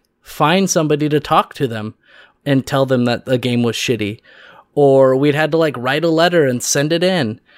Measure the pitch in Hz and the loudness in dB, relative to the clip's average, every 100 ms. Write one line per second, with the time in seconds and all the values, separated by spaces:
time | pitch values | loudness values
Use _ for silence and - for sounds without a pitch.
0 | _ _ - - 151 180 190 180 156 147 | _ _ -14 -2 0 2 0 0 0 0
1 | 151 147 - 160 208 - 135 113 107 - | 0 -2 0 0 0 -4 -6 -6 -10 -12
2 | _ - - _ - 135 123 139 135 131 | _ -20 -20 _ -2 0 0 0 0 2
3 | 120 117 - 127 123 123 120 110 - 117 | 0 -2 -2 -2 -2 0 -2 -2 -4 -4
4 | 104 113 _ - - - _ - 143 135 | -4 -8 _ -20 -20 -20 _ 0 4 6
5 | 131 131 147 143 156 160 160 127 120 143 | 4 4 2 0 0 0 -2 -2 -4 -2
6 | 165 160 175 175 143 123 - 143 151 170 | 0 2 2 2 0 0 -2 -2 -2 0
7 | 180 185 120 107 _ | 0 0 -2 -6 _